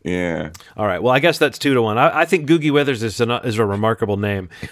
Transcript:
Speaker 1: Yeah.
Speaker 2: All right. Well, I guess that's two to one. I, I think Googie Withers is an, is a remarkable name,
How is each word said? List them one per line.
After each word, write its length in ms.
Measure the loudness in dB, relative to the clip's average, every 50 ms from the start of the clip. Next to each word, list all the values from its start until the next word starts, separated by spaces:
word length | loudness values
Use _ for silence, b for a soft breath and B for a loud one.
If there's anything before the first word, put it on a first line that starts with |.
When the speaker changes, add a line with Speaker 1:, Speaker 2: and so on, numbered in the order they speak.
| -6
Speaker 1:
Yeah. 460 | -4 -2 -2 -2 -2 -2 -4 -6 -8 -12 B B B B
Speaker 2:
All 80 | -4 -2
right. 160 | -2 -2 0
Well, 120 | 0 2 2
I 60 | 2
guess 180 | 2 2 2
that's 200 | 2 0 -2 -2
two 160 | -2 0 2 2
to 80 | 2
one. 160 | 2 2 2
I, 240 | 2 2 2 2 2
I 40 | 0
think 220 | 2 0 0 2
Googie 240 | 2 2 2 2 2
Withers 320 | 2 2 2 0 -2 -2 -4
is 160 | -4 -2 -2
an, 100 | 0 0
is 260 | 0 -2 -2 -4 0
a 80 | 0 0
remarkable 520 | 0 0 0 0 0 0 0 -2 -2 -2
name, 320 | 0 0 -2 -2 -4 -6 -10 B B B B